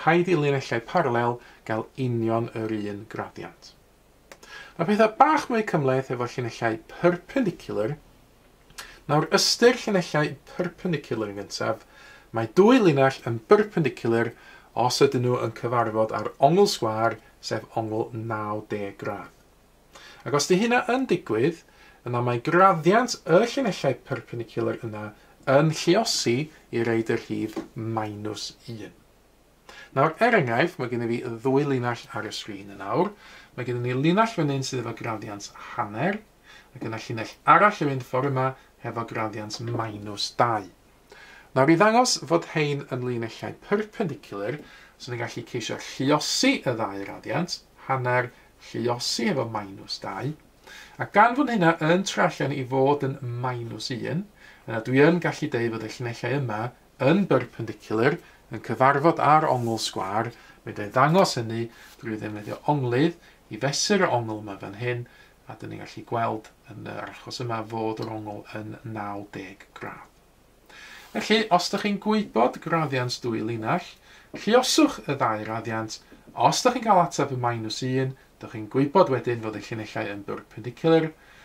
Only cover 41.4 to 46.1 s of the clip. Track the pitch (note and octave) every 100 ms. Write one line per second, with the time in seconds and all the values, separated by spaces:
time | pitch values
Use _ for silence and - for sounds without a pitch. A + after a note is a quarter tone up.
41.4 | - C3+ C#3 E3 G#3+ A#3 A#3+ - C3 E3
42.4 | - D#3+ D3 C#3+ - C3 B2 A#2+ A2+ -
43.4 | G#2+ G#2+ - G#3 G#3+ - F#3+ C3+ - G2+
44.4 | G#2 D3+ - - - _ - A#2+ A#2 -
45.4 | - B2 - - - - C3+